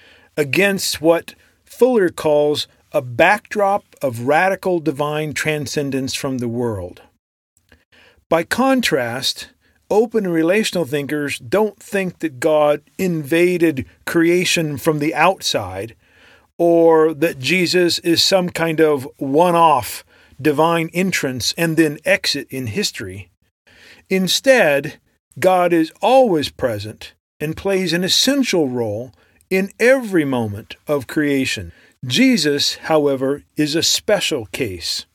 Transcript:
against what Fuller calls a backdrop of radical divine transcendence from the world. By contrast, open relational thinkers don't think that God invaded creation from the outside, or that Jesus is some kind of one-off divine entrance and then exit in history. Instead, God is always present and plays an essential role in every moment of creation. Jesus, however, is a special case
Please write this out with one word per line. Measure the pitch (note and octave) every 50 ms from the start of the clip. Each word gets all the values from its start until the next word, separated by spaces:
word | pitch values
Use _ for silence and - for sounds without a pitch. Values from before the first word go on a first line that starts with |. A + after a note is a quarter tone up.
| _ - _ _ _ _ _
against | - D3+ C3 B2 - G3 G3+ G3 F#3 - - - -
what | D3 E3 E3+ E3+ - - - _ _ _ _ _ _
Fuller | _ - - A#3 B3+ B3+ A3 F#3
calls | E3 - - - D#3 D3 D3 D3 D3+ D3+ C3 - - _ _ _ _ -
a | D3+
backdrop | B2+ B2 A#2+ A2+ D#3+ F3+ G3+ G#3 - - - G#3 G3+ G3 G3+ G#3 - _ - -
of | - C3+ A2+ A#2 A#2+
radical | C3 D3 D#3+ F#3 F#3+ F#3+ - - F#3+ F3+ E3+
divine | C#3+ D#3+ C#3 C3 D3 D3 D3+ D3+ D#3 D3+ C3+
transcendence | - - D#3 D3+ D3 C#3+ - - D3+ C#3+ C#3 C3 C3 C3+ B2 -
from | - - C#3 C3
the | B2 B2
world. | A#2 A2+ B2 B2 A#2 G#2+ F#2+ F2 F2+ - - - _ _ _ _ _ _ _ _ _ _ _ _ _ _ _ _ _ _ _ _ _ _ _ _ -
By | D#3+ E3 E3+
contrast, | - - - B3+ C4+ C4+ C4 A3+ - E3 C3+ A#2+ A#2 A#2 C3 C3+ - - - - - _ _ _ _ _ _ _ -
open | F3 G#3 A#3+ A3+ - A3 G3 F3+
relational | E3+ D#3+ D#3+ E3 F#3+ A3 G#3+ - - F3+ D#3+
thinkers | A#2+ C#3+ D3 C#3+ C3+ D3+ D3+ D3 C3+ -
don't | - C3+ A#2 F3 G3 A3 G#3 -
think | - - - - G3 F#3+ F3+ - -
that | - D#3 C3 B2
God | C#3 D#3 D#3 D3+ D3+ D3 D3 D3 - _ _
invaded | - F#3+ F3+ E3+ D#3+ D3 C3 E3 E3 F3 F3+ F3+ E3+ E3+ D#3+ D3 B2+ - - _ _ _
creation | - - E3+ E3 E3+ F3 F3+ F3+ - - F3+ D#3+ D3+ C#3+
from | C3 - E3 D#3 D3
the | D3 D#3+ D#3+
outside, | C#3+ D#3+ F#3 F#3+ - - - - B2+ G#2 F2+ F#2 F#2+ G#2 A#2+ - _ _ _ _ _ - - - _ _ _ _
or | - E3+ E3+ E3+ E3 E3 E3 D#3+ D#3+ D#3 D#3+ D#3+
that | C#3 D#3 E3+ D3+ C3+
Jesus | B2+ C3+ F3 F#3 F3 C#3+ C#3+ F3+ F3 E3+ - -
is | - F3 E3 - -
some | - F#3+ F#3 F3+ F3
kind | - - E3 E3 D#3+ D3+
of | D#3+ D3+ D3 C#3 B2+ D3 -
one-off | - D3 C3+ C3+ D#3 F3+ F3+ E3+ E3+ E3 D#3+ C#3+ B2+ A2+ - - - - _ _ _ _ _ _ -
divine | C3 D3+ C#3+ C#3+ D#3 E3+ E3+ E3+ D#3+ D#3+ -
entrance | F3 F#3+ F#3+ F3+ - - C3+ B2+ B2 - - -
and | - E3+ E3 D#3
then | D3+ D#3+ D3+ D3 - -
exit | F3+ G3 F#3 - - - C#3+ - -
in | C3 C3 C3
history. | A2 G2 - - - - - A2+ F#2 F#2 G2+ F#2+ _ _ _ _ _ _ _ _ _ _ - - - - - _ -
Instead, | F#3+ F#3+ F#3 E3+ - - - C4+ C4 A#3+ F#3+ D3+ C#3+ C#3 C#3+ C#3+ - - _ _ _ _ _ _ - C3
God | B2+ F#3 F#3 F3+ F3 F3 E3+
is | E3 D#3+ - - _
always | - G#3+ B3+ C4+ B3+ A3 F3 D3+ B2 -
present | - - - B2 A2 G#2 G#2 G#2+ A#2 - - - _ _ _ _ _ -
and | D3+ D3+ D#3+
plays | - - G3 G3 F#3 F#3+ E3 D#3+
an | F3 F#3
essential | F3 - - - C4 C#4+ C#4+ B3 - - F3 D3+
role | C3 B2 B2 A#2 G#2+ G#2 A2 B2+ A#2+ - _ _ _ _ _ _ -
in | F#3 F#3+ G3 F#3+ - -
every | A3 B3 C4+ C4+ A#3+ G#3 F#3+ E3 D3
moment | C#3 C3 B2 A#2 G#2+ G2+ G#2 A2 - - - _
of | - D3 C#3+ B2+
creation. | - - D#3 D3 C#3+ C#3 C3+ C3 A#2+ - A2 F2+ E2+ - _ _ _ _ _ -
Jesus, | B2 B2 F#3+ B3+ C4+ B3 F#3 D3 D3 C#3+ C#3+ - - -
however, | - - - D#3+ D#3 D3 C#3+ C#3 B2+ C3+ C3+ C#3+ C#3+ - _ _
is | - D3+ D3 D3
a | E3
special | D3 - - - - - G#3 F3+ - - D#3+ C3 G#2+
case | - - - C#3 G#2 F#2 E2+ - - - - - _